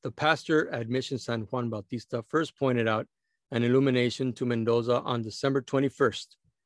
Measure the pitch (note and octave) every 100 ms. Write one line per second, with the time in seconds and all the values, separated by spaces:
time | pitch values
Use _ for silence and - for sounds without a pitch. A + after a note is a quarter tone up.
0 | - - D3+ D#3+ - D#3 - B2+ A2+ B2+
1 | - B2+ - A#2 G#2 B2+ A#2+ G#2+ - A#2+
2 | - A#2+ - D#3 D#3 - C3+ B2 A2+ A2
3 | - _ _ _ _ B2 A#2+ C3 C#3 B2
4 | B2 - C3 A2+ B2 A#2 A2+ A#2 A#2 A#2+
5 | - A#2+ A2 - C#3 C#3 - C3+ C3+ -
6 | B2+ - - _ _ _